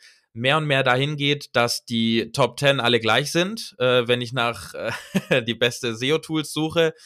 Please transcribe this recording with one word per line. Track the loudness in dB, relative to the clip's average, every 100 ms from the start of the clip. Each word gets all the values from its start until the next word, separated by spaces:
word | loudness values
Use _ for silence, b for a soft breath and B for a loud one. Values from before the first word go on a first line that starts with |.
| b b b
mehr | -4 0 2
und | 2
mehr | 2
dahin | 2 2 0 0
geht, | 0 -2 -2 0
dass | 2 0 -4
die | 0 2 2 0
Top | 0 0 2
ten | 2 2
alle | 4 2
gleich | 4 2 2
sind. | 0 -2 -4 -10 -2
Äh, | 2 2 2
wenn | 0
ich | -2
nach, | -2 -2 -4 -10
äh, | -8 -6 -8 -4 -4 0 0
<laughs> | 0
die | 0
beste | 0 0 -6 -2
seo-Tools | 0 0 -2 -4 -4
suche, | -2 -2 2 0 -2